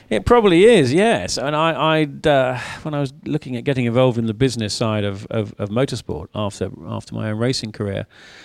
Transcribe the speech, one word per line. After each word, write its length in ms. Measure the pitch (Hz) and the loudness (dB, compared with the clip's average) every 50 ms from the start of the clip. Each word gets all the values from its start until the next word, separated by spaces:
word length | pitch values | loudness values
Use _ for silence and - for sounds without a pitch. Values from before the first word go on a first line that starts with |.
| - - | -6 -4
it 140 | 220 208 - | -2 0 4
probably 380 | - 233 240 214 202 170 165 196 | 4 4 6 6 6 6 8 8
is, 280 | 233 240 190 139 120 | 8 8 6 4 4
yes. 460 | 135 175 208 233 214 117 90 95 - - | 4 2 2 2 2 0 -2 -4 -6 -4
And 160 | 123 139 151 | -4 -2 -2
I, 440 | 151 160 165 156 127 147 160 160 156 | 0 0 0 0 0 0 2 2 2
I'd, 280 | 156 143 135 139 - | 0 -2 -4 -2 0
uh, 320 | 160 147 135 131 127 131 123 - - - - | 2 4 4 2 0 -2 -6 -8 -10 -12 -12
when 100 | - 160 | -10 -6
I 80 | 151 143 | -4 -4
was 140 | 143 131 139 151 - | -4 -4 -6 -10 -8
looking 320 | - 143 151 - 131 127 | -6 -6 -6 -6 -6 -8
at 60 | 117 | -6
getting 220 | 123 143 135 131 123 | -2 -2 0 0 0
involved 340 | 117 113 123 127 127 113 117 | 2 4 4 4 4 2 0
in 80 | 113 | -2
the 80 | 113 110 | -2 0
business 400 | 107 135 131 117 120 110 104 - | 0 0 0 0 0 -4 -4 -2
side 300 | - 123 110 107 107 101 | -2 -2 0 0 0 -2
of, 220 | 101 98 98 107 | -4 -6 -8 -10
of, 280 | - - 113 104 107 - - | -6 -4 -4 -4 -4 -6 -8
of 100 | 107 101 | -8 -4
motorsport 580 | 104 120 139 135 131 117 - - - - - - - | -2 -2 -2 -2 -4 -8 -10 -10 -10 -10 -10 -10 -8
after, 360 | 101 107 101 - - 98 92 - 80 78 98 | -6 -6 -6 -4 -6 -8 -8 -8 -12 -14 -12
after 260 | 110 110 - - 117 | -10 -10 -10 -10 -8
my 160 | 110 110 110 | -8 -6 -6
own 80 | 107 107 | -4 -2
racing 320 | 117 127 127 - - 110 | -2 -2 -2 -4 -6 -8
career, 360 | 107 - 107 101 98 101 110 _ _ - - - - - | -8 -6 -6 -6 -4 -6 -8 _ _ -20 -20 -20 -20 -20